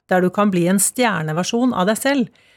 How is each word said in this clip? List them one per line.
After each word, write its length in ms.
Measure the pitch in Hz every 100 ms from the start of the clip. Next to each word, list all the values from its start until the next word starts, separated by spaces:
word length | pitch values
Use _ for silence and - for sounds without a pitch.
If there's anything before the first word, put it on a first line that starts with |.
| -
der 160 | 185
du 80 | 185
kan 220 | 208 208
bli 140 | 180 170
en 80 | 196
stjerneversjon 960 | - - 240 175 156 156 180 233 254
av 140 | 233 185
deg 80 | 220
selv 300 | 277 277 226 _ _